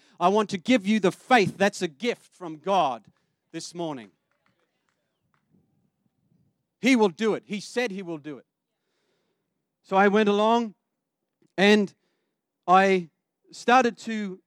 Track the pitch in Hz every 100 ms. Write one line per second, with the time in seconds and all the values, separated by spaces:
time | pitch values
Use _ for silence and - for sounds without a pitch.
0 | _ _ 175 208 208 196 - 254 190 220
1 | 196 - - 247 180 - 196 - 175 135
2 | 240 190 _ _ 175 156 175 196 147 117
3 | 101 _ _ _ _ 160 165 175 165 139
4 | 101 _ _ _ _ _ _ _ _ _
5 | _ _ _ _ _ _ _ _ _ _
6 | _ _ _ _ _ _ _ _ 247 254
7 | 208 160 220 147 - 196 - 240 247 190
8 | 175 160 147 131 _ _ _ _ _ _
9 | _ _ _ _ _ _ _ _ _ 190
10 | 202 208 208 202 220 233 226 - _ _
11 | _ _ _ _ _ - 202 214 190 _
12 | _ _ _ _ _ _ - 185 196 190
13 | 165 _ _ _ _ - - 254 240 185
14 | - 220 202 185